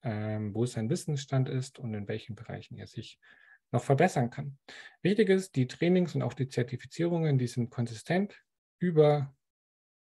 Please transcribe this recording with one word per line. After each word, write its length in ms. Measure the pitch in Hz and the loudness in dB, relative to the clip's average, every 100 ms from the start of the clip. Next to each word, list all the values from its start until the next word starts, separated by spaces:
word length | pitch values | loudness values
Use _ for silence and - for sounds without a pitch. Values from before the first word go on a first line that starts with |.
ähm, 500 | 123 107 107 107 107 | -6 -4 -4 -4 -4
wo 140 | 104 120 | -2 -2
sein 240 | - 110 | -2 -4
Wissensstand 580 | 180 - 143 - 135 131 | -4 -4 -6 -2 0 0
ist 300 | 131 127 - | -2 -6 -10
und 160 | 120 107 | -8 -6
in 120 | 101 | -6
welchen 280 | 110 - 104 | -8 -8 -14
Bereichen 420 | - 101 - 107 | -12 -12 -12 -16
er 80 | 104 | -14
sich 340 | - - - _ - _ - _ | -12 -14 -18 _ -20 _ -20 _
noch 120 | 120 | -4
verbessern 460 | - 135 180 151 117 | 2 4 4 2 -2
kann. 300 | - 143 - - - - - | -4 -10 -12 -18 -20 -20 -4
Wichtig 280 | 175 208 196 | 0 4 4
ist, 260 | 190 190 135 | 4 2 0
die 100 | 127 | 0
Trainings 480 | - 170 185 170 | 2 4 4 4
und 80 | 139 | 0
auch 140 | 123 - | -2 -2
die 140 | 131 | -2
Zertifizierungen, 920 | - - 127 - - 170 170 160 135 | -2 -2 -4 -10 -4 0 2 2 2
die 80 | 120 | 2
sind 240 | - 117 | -2 -4
konsistent 720 | - 117 110 - 175 202 - _ _ _ _ | -4 -4 -6 -2 0 0 -6 _ _ _ _
über 580 | 180 156 147 147 139 - _ _ _ _ _ _ | 2 6 6 6 0 -10 _ _ _ _ _ _